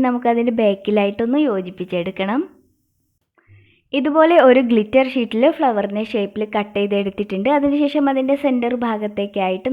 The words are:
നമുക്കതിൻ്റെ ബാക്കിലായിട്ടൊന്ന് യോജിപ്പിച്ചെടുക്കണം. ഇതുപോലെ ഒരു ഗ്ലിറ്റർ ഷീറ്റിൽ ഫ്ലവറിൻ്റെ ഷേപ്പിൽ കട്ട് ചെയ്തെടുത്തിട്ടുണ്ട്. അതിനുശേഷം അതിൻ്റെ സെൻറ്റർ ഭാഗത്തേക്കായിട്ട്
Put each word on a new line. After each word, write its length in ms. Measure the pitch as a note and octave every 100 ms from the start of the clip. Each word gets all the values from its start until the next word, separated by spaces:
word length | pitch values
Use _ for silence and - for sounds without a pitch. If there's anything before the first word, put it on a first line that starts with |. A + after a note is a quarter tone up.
| B3+
നമുക്കതിൻ്റെ 480 | B3 A#3+ A#3 A#3+ A3+
ബാക്കിലായിട്ടൊന്ന് 800 | G#3+ G3+ G#3+ G#3 G3+ G#3 A#3 C#4+
യോജിപ്പിച്ചെടുക്കണം. 960 | D4 G3 F3+ F#3 F3+ F3+ F3 F3+ G3 B3 F#4+ _ _ _ _ _ _ _ _ _ _ - _ _ _ C4+
ഇതുപോലെ 380 | C#4 D#4 D#4+ E4+ C4
ഒരു 140 | B3+ A#3+
ഗ്ലിറ്റർ 340 | A3+ G#3+ C4 C4
ഷീറ്റിൽ 320 | C4 A3 A3 C#4+ D#4+
ഫ്ലവറിൻ്റെ 440 | C4+ G#3 G3+ G#3 A3
ഷേപ്പിൽ 320 | A3 G3+ G#3 G#3+ G#3+
കട്ട് 200 | G#3 G#3
ചെയ്തെടുത്തിട്ടുണ്ട്. 680 | G3+ G3+ G3 - G#3 F#3+ A3+ D4
അതിനുശേഷം 520 | C#4+ C#4+ C#4+ D4 C#4
അതിൻ്റെ 220 | C4+ C4 C#4
സെൻറ്റർ 300 | C#4+ B3 A#3+ B3 A#3
ഭാഗത്തേക്കായിട്ട് 840 | G#3+ G#3 G#3 G3+ G3+ F#3 F#3 B3+